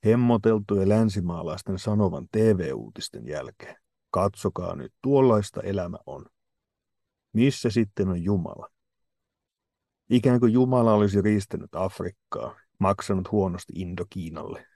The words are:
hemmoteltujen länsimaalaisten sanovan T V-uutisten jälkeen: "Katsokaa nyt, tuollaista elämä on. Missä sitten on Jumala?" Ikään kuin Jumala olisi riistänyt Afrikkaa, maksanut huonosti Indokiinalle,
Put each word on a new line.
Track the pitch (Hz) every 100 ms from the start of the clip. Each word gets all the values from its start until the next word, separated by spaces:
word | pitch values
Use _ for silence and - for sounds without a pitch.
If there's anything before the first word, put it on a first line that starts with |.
hemmoteltujen | 107 120 120 113 113 110 101 101 95
länsimaalaisten | 107 113 98 87 85 82 78 - 95
sanovan | - 107 95 71 -
T | 107
V-uutisten | 110 95 78 57 55 - - - 58
jälkeen: | 73 65 - - - _ _ -
"Katsokaa | - 101 - 98 - 87 85
nyt, | - _
tuollaista | 131 139 131 107 101 -
elämä | - 98 87 85 -
on. | 71 71 _ _ _ _ _ _ _ _ _ _
Missä | 110 135 - 120
sitten | 107 107 - 95
on | 87
Jumala?" | 87 101 80 - - _ _ _ _ _ _ _ _ _ _ _ _ _ -
Ikään | 120 123 123
kuin | 120
Jumala | 120 127 127 117
olisi | 107 104 101
riistänyt | 101 107 98 - -
Afrikkaa, | 85 95 - 90 - - - 58 - _ -
maksanut | 98 98 - 95 92
huonosti | 107 95 87 - -
Indokiinalle, | 90 90 87 95 82 76 - - -